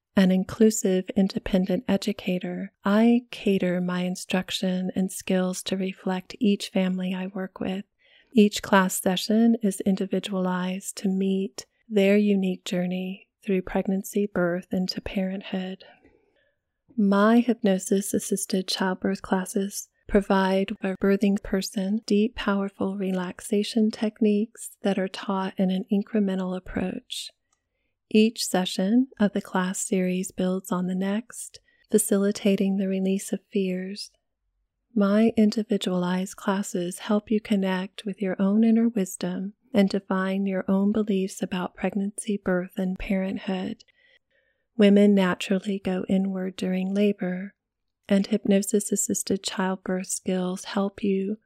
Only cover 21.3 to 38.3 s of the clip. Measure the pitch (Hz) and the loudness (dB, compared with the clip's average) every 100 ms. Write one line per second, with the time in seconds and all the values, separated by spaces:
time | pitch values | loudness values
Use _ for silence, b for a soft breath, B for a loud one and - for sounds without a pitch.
21.3 | 196 - 190 - 208 190 220 - 208 220 | 0 -2 -4 -4 -4 -2 -2 0 2 2
22.3 | - - 196 196 - 196 196 190 185 180 | -2 -2 -2 -2 -4 -4 -4 -4 -2 -4
23.3 | - - 208 208 220 214 - 214 - 214 | -8 -2 -2 0 2 0 0 -4 2 2
24.3 | 208 226 - - _ 202 196 190 - - | 2 0 -8 -18 _ -2 0 -2 -6 -4
25.3 | 190 190 - 185 190 - 202 214 220 196 | -2 -2 0 0 0 0 -2 0 0 0
26.3 | 190 185 185 - - 185 - - - - | 0 -2 -6 -6 -6 -4 -6 -10 -12 -12
27.3 | _ _ _ _ _ _ _ - 214 220 | _ _ _ _ _ _ _ 0 4 4
28.3 | 226 - 185 185 - 190 233 262 - 208 | 0 -4 -2 -2 -2 2 2 0 0 0
29.3 | 202 - 190 185 196 - 190 185 180 196 | 0 -4 -4 -2 -4 -2 0 0 -2 -4
30.3 | - 185 185 - 180 180 185 196 208 - | -4 -2 -2 -4 -4 -2 -2 -2 -4 -6
31.3 | - - - _ _ - 214 - 202 202 | -16 -16 -18 _ _ 0 0 2 0 0
32.3 | - 208 196 196 196 190 190 190 190 - | 0 0 0 0 -2 -2 -2 -2 -2 -4
33.3 | 202 _ 202 190 185 190 202 - _ _ | -10 _ -4 -2 -4 -8 -12 -16 _ _
34.3 | _ _ _ _ _ _ - 196 208 226 | _ _ _ _ _ _ 0 2 4 4
35.3 | - 214 220 208 196 - 180 180 185 190 | 4 2 2 -2 -2 0 -2 0 -2 -4
36.3 | - - 196 202 185 175 - - 208 - | -6 -4 -2 -2 -4 -4 -6 0 0 2
37.3 | 214 - 202 190 185 190 - 208 190 190 | -2 0 0 0 -2 -6 -8 -10 -4 -4